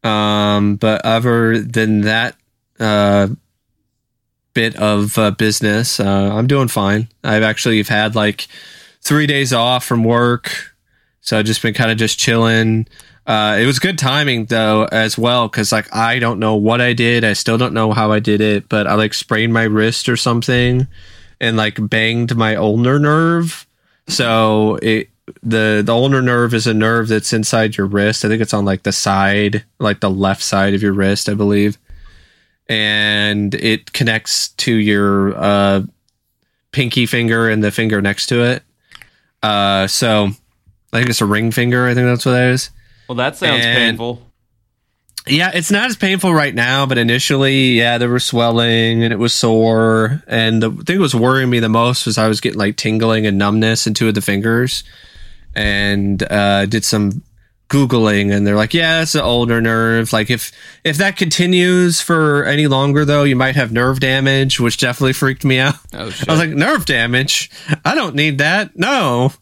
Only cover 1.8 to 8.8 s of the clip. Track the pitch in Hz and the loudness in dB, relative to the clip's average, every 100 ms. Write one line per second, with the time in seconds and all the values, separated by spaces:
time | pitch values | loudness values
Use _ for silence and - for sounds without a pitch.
1.8 | 110 107 104 113 120 - _ _ _ _ | 0 0 0 -2 -4 -8 _ _ _ _
2.8 | 113 104 101 101 98 127 _ _ _ _ | -2 2 4 2 2 -4 _ _ _ _
3.8 | _ _ _ _ _ _ _ - 113 - | _ _ _ _ _ _ _ -2 -2 0
4.8 | 107 104 104 117 107 95 110 98 107 107 | 0 0 0 0 0 2 -2 0 0 0
5.8 | 113 - 98 98 98 107 123 139 120 - | -2 -2 0 2 0 0 0 2 0 0
6.8 | 98 104 113 _ - 107 110 107 123 110 | 0 0 -4 _ -2 0 0 0 0 0
7.8 | 101 107 107 110 104 101 - - - - | 0 0 0 0 -2 -2 -12 -18 -20 -20